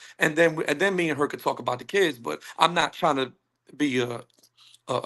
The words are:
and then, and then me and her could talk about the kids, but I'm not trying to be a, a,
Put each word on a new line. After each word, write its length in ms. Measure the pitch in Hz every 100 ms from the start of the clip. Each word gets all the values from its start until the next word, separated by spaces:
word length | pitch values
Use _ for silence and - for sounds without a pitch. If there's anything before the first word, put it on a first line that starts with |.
| - -
and 180 | 170 156
then, 260 | 170 160 -
and 120 | 147
then 160 | 196 185
me 140 | 165
and 80 | 139
her 100 | 143
could 120 | 131
talk 200 | 147 127
about 200 | 123 123
the 60 | 123
kids, 320 | 196 180 123
but 240 | 113 76 - -
I'm 160 | 165
not 200 | 175 156
trying 220 | - 170 139
to 160 | 127 - _ _ - 139
be 240 | 147 127
a, 220 | 120 120 - _ _ _ - - -
a, 60 | 127